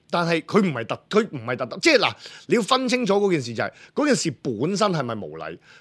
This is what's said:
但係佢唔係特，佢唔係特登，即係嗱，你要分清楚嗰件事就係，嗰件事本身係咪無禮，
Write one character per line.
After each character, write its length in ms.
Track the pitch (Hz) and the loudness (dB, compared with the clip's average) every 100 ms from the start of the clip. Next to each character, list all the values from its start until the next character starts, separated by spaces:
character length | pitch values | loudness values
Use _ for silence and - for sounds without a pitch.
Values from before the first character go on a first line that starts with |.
| _ | _
但 160 | 175 170 | -2 0
係 160 | 165 | 0
佢 180 | - 190 | 0 2
唔 120 | 196 | 2
係 120 | 127 | 0
特， 180 | 117 123 - | -6 -8 -2
佢 180 | 202 214 | 0 0
唔 80 | 139 | -4
係 120 | 113 127 | -6 -4
特 100 | 123 | -4
登， 140 | - | -2
即 100 | 339 | 4
係 80 | 277 | 4
嗱， 160 | 143 113 - - - | 4 -2 -14 -14 0
你 80 | |
要 80 | 214 | 0
分 260 | 190 262 262 | 2 0 2
清 160 | 247 | 0
楚 100 | 233 | 2
嗰 160 | 202 202 | 2 2
件 100 | 165 | 0
事 120 | 120 | -2
就 100 | 113 | -4
係， 80 | 101 - - | -6 -6 -10
嗰 120 | - 294 | -2 2
件 80 | |
事 160 | 220 165 - | 2 0 -4
本 340 | 147 107 151 196 | -4 -2 0 0
身 160 | 208 | 0
係 100 | 165 | 0
咪 120 | 123 | -2
無 240 | 110 80 78 | -6 -8 -10
禮， 200 | 80 87 _ - | -10 -12 _ -18